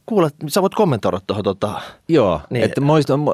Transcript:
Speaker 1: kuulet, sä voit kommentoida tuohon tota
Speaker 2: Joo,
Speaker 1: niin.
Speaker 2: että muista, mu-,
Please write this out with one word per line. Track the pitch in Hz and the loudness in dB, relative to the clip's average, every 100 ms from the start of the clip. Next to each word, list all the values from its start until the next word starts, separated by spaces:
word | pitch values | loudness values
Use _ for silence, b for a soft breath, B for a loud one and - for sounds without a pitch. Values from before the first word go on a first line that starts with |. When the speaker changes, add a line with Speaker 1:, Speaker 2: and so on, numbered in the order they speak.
| - | -4
Speaker 1:
kuulet, | 208 156 - 151 | 0 0 -2 -4
sä | 196 | 0
voit | 190 | 0
kommentoida | - 196 113 98 90 - | 2 0 0 -2 -4 -4
tuohon | 101 | -4
tota | 101 95 104 - B B - | -4 -2 -4 -6 B B 0
Speaker 2:
Joo, | 160 101 76 - | 2 4 0 -4
Speaker 1:
niin. | 120 | -2
Speaker 2:
että | 110 - | -2 0
muista, | 139 156 143 143 | 2 2 2 0
mu-, | 147 | 0